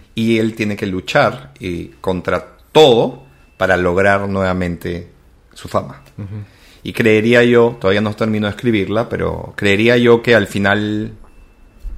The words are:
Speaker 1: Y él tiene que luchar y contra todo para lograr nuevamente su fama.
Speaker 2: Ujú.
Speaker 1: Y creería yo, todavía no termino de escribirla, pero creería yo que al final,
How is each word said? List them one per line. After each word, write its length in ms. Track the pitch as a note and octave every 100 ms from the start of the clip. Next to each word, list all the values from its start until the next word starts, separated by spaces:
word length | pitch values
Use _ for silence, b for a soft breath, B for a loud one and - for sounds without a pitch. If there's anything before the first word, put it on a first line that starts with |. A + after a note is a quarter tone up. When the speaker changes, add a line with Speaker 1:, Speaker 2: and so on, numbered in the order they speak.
| - -
Speaker 1:
Y 220 | A2+ A2+
él 160 | A2 A2
tiene 200 | G#2 G2+
que 80 | G2+
luchar 640 | F#2 - D3 A#2 B2 - -
y 280 | F#2 E2+ E2+ -
contra 560 | - F2+ F2 F2 - - _
todo 520 | D#3 D3+ A#2 D3+ - - b b -
para 180 | F#2 F2+
lograr 500 | F2+ F2+ G2 G2 G2+
nuevamente 840 | G2 F#2 F#2 F2+ E2 F#2 E2+ F2 _ _ _ _
su 140 | - -
fama. 340 | G#2 C#3 - - -
Speaker 2:
Ujú. 100 | G2+ G#2+ G#2 b b b
Speaker 1:
Y 100 | -
creería 500 | - A#2 A2 A2+ A#2+
yo, 340 | A#2+ A#2+ A#2 C3
todavía 200 | F#2+ G#2
no 140 | G#2+ G2+
termino 320 | A2 G#2+ G#2
de 40 |
escribirla, 580 | G2 B2 G#2+ F#2 G#2 A#2+
pero 440 | F2 F2 E2 - -
creería 420 | G2+ G2 A2+ B2
yo 240 | A#2+ A#2
que 140 | A#2+ A2+
al 100 | G2
final, 680 | G#2 G2+ G#2 G#2+ G#2+ A2 A2 - - - _ - - -